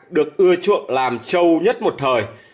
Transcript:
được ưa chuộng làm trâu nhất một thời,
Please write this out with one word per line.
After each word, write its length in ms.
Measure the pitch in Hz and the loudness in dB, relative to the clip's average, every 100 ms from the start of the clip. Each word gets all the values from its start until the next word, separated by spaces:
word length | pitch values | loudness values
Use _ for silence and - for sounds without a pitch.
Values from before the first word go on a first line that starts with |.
| _ | _
được 260 | 170 147 - | -2 -2 2
ưa 200 | 185 180 | 2 2
chuộng 340 | 185 202 - | 0 -2 -2
làm 280 | 127 127 120 | -2 -2 -4
trâu 420 | 117 180 175 160 | -4 0 2 2
nhất 200 | 185 233 | 0 0
một 120 | 202 127 | -4 -2
thời, 240 | 135 123 104 - - | 0 0 -2 -12 -20